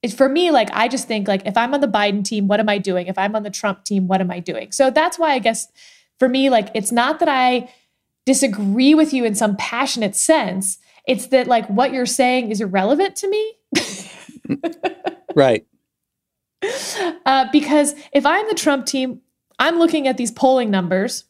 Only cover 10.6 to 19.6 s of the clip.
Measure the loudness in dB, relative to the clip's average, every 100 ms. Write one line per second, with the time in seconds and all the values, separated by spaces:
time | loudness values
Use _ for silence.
10.6 | -6 -10 _ _ -4 -4 2 0 4 0
11.6 | 2 0 0 0 -2 2 2 2 -2 -4
12.6 | -2 0 2 2 0 -2 -4 -2 -4 -8
13.6 | _ -6 -6 -12 -16 -20 -20 -20 -8 -6
14.6 | -6 -6 -8 -6 -12 -12 -4 2 2 2
15.6 | _ _ _ _ _ _ _ _ _ _
16.6 | -8 -8 -10 -6 -6 -2 0 2 4 2
17.6 | 4 2 2 -4 -2 0 2 0 -2 -2
18.6 | 0 0 -2 -4 -4 -8 _ _ _ -2